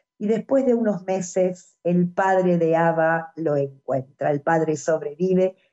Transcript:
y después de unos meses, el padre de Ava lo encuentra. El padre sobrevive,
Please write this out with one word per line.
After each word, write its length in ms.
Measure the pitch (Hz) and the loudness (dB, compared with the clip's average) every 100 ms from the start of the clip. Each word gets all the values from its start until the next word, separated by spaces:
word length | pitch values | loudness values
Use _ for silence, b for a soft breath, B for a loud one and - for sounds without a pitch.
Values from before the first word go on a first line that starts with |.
| _ - | _ -8
y 100 | 208 | -4
después 380 | 226 - 269 247 | -2 0 0 2
de 80 | |
unos 320 | 233 214 180 - | 2 0 -2 -4
meses, 720 | 190 180 190 185 180 - _ | -6 -4 0 -2 -2 -16 _
el 280 | 170 175 175 | -2 0 0
padre 460 | 185 190 190 180 170 | 0 0 2 2 2
de 180 | 165 165 | 2 2
Ava 560 | 165 160 160 165 - - | 2 2 2 0 -4 -6
lo 180 | 160 143 | -2 -2
encuentra. 760 | 139 135 - 135 131 - 143 | -2 -6 -6 -6 -6 -6 -2
El 100 | 143 | -2
padre 340 | 160 165 160 151 | 0 0 0 -2
sobrevive, 800 | - 156 147 147 185 185 185 - _ | -2 -2 -4 -4 0 2 0 -2 _